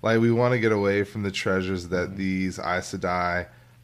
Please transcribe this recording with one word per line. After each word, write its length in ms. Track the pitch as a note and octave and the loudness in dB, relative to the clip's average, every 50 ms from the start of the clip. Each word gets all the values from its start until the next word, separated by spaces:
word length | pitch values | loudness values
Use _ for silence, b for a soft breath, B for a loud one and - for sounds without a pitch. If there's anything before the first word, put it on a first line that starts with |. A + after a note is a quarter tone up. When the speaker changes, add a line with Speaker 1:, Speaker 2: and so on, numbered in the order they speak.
Speaker 1:
Like, 180 | - A2 A2+ A2+ | 2 2 4 4
we 120 | A#2 A#2 | 4 4
wanna 260 | A#2 A#2 B2 B2 B2+ B2 | 4 4 4 2 2 2
get 140 | A2 A2+ | 2 2
away 320 | A2 G#2 G2+ G2+ G2 G2+ G2+ | 2 4 2 2 2 2 0
from 180 | G2 - G#2+ G2+ | -2 -4 -6 -6
the 80 | G2+ | -4
treasures 580 | F#2+ - - G#2+ F#2+ F#2+ F#2 F#2 G2 F2+ F2 E2+ | -4 -4 -2 0 0 0 0 -2 -4 -4 -4 -4
that 180 | F2+ F2+ F2 E2+ | -2 -2 -2 -4
Speaker 2:
Mm-hmm. 80 | F#2+ G2 | -4 -4
Speaker 1:
these 400 | G2 F#2+ F#2+ F#2 F#2 F#2 F2 - | -2 -2 0 0 -2 -2 -4 -6
Aes 340 | - D#2+ F2+ F2+ F#2 - - | -4 -2 -2 -4 -4 -6 -8
Sedai 520 | G2 F#2 F2+ F2+ F2+ F2 F2 F2 F2+ F2 - B B B B B B | -4 -4 -2 -2 0 0 0 -2 -2 -4 -6 B B B B B B